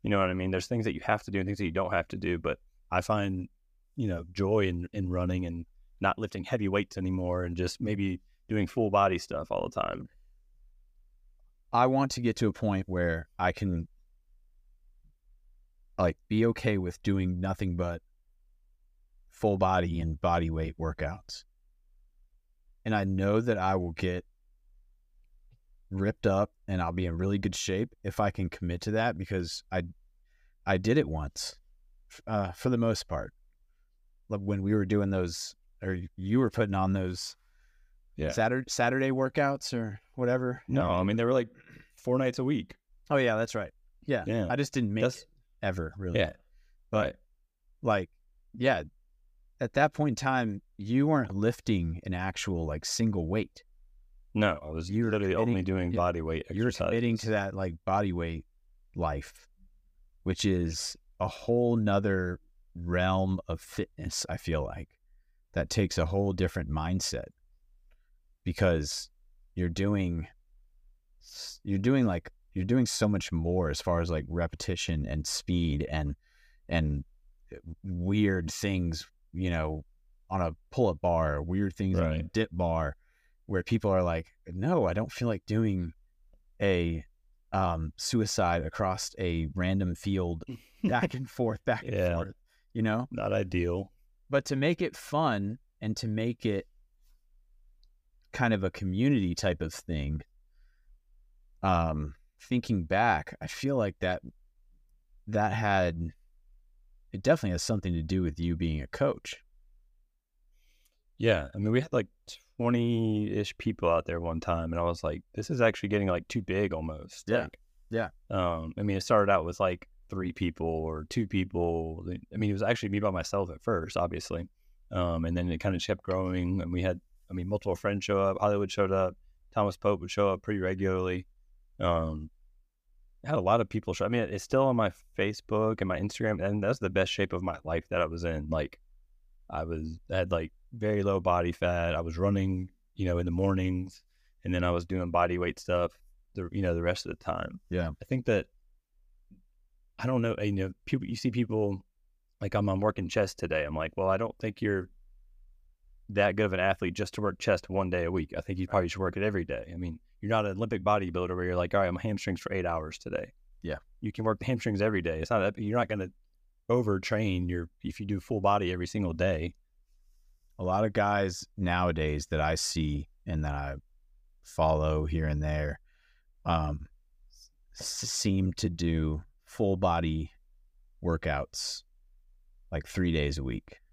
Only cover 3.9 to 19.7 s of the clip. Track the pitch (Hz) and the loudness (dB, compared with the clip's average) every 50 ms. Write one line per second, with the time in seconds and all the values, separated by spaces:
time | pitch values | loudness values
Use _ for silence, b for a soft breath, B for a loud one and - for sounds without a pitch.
3.9 | _ - 123 104 87 85 85 85 87 95 98 95 107 110 101 92 87 87 87 87 | _ -4 -2 -2 -2 -4 -6 -8 -2 -2 2 2 4 4 4 2 0 -2 -4 -6
4.9 | - 104 95 90 90 90 90 90 90 90 90 85 85 85 85 - _ - - - | -4 -4 -2 -2 0 0 0 0 0 0 -2 -4 -4 -6 -8 -12 _ -20 -20 -20
5.9 | - - 98 98 - - 110 98 - 98 92 - 127 117 104 95 95 101 101 _ | -8 0 0 0 0 0 -4 -6 -6 -8 -4 -4 -2 0 0 2 2 2 0 _
6.9 | - 98 92 92 92 92 90 90 90 90 90 87 87 85 90 90 - - - 107 | -4 -4 -2 0 0 0 0 -2 -2 -2 -2 -4 -2 -2 -2 -2 -2 -4 -4 -2
7.9 | 107 98 98 95 90 90 _ _ _ _ _ - 110 107 98 85 - 127 113 104 | -2 0 0 -2 -2 -4 _ _ _ _ _ -2 0 0 0 0 0 0 0 4
8.9 | 95 101 98 95 92 85 - - 71 71 78 - - 50 50 - - - - 50 | 4 4 4 4 4 0 -2 -4 -6 -6 -4 -2 -2 -2 -2 -2 -2 -4 -4 -2
9.9 | 50 - - - _ - - - - _ _ _ _ _ - - - - _ _ | -4 -8 -10 -14 _ -20 -20 -20 -20 _ _ _ _ _ -20 -20 -20 -20 _ _
10.9 | _ - _ _ _ _ _ - _ _ - _ _ _ _ _ - 117 123 131 | _ -20 _ _ _ _ _ -20 _ _ -20 _ _ _ _ _ 4 4 6 6
11.9 | 131 135 139 131 - 127 120 117 110 - 117 107 95 - - 107 98 95 92 - | 6 4 2 0 -2 0 0 0 2 4 2 0 2 0 0 0 0 0 -2 0
12.9 | 92 90 87 85 82 82 82 _ _ - 90 90 87 - 104 95 87 82 82 - | 0 2 2 2 2 0 -4 _ _ 0 0 0 2 2 -2 0 0 -2 -2 -6
13.9 | - _ _ _ _ _ _ _ - - _ _ _ - _ _ - _ _ - | -12 _ _ _ _ _ _ _ -20 -20 _ _ _ -20 _ _ -20 _ _ -20
14.9 | _ - _ - _ _ _ _ - _ _ - - - _ _ _ _ _ _ | _ -20 _ -20 _ _ _ _ -20 _ _ -20 -20 -20 _ _ _ _ _ _
15.9 | - - 95 87 - _ _ _ 107 107 113 117 110 - - 113 104 98 90 87 | -2 2 2 2 2 _ _ _ 2 4 4 4 2 2 0 0 0 0 -2 -4
16.9 | - - - 104 98 95 95 92 90 90 92 98 98 - 101 92 87 85 87 87 | -6 -4 0 0 2 2 2 0 0 -2 -2 -2 -2 -2 -2 -2 -2 -2 -2 -2
17.9 | 85 82 _ _ _ _ _ _ _ _ _ _ _ _ _ _ _ _ _ _ | -4 -8 _ _ _ _ _ _ _ _ _ _ _ _ _ _ _ _ _ _
18.9 | _ _ _ _ _ - - - _ - - 107 101 95 98 92 | _ _ _ _ _ -20 -20 -20 _ 0 2 2 2 4 4 4